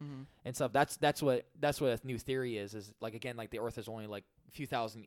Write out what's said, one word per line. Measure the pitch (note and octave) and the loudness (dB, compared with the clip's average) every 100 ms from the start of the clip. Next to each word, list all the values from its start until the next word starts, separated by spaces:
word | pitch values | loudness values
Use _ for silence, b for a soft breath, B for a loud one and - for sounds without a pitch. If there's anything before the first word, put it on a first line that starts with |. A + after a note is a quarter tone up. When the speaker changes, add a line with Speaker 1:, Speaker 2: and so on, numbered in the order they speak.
Speaker 1:
Mm-hmm. | C#3+ C3+ C3+ B - | -10 -10 -12 B -6
Speaker 2:
and | B2+ | 0
stuff. | C3 | 2
That's, | C3 D3+ - | 4 4 4
that's | D3 - | 2 4
what, | D3 B2 - - | 4 4 2 -2
that's | D3 D3 | 0 4
what | C3+ A#2 | 2 2
a | C3 | -2
new | A#2 | -4
theory | - C3 B2+ G#2+ | 0 0 0 -2
is, | G2+ | -4
is, | A2 G2+ - | -8 -12 -8
like, | A2+ | -6
again, | A2 B2+ A#2 | -4 -6 -6
like, | G#2+ | -6
the | A2+ | -4
earth | A2+ A#2 | -4 -4
is | G#2+ | -8
only, | A2+ G#2+ | -6 -6
like, | G2+ - _ - | -8 -10 _ -16
a | |
few | - C#3 | -10 -4
thousand, | B2+ A2+ A2 | -2 -2 -6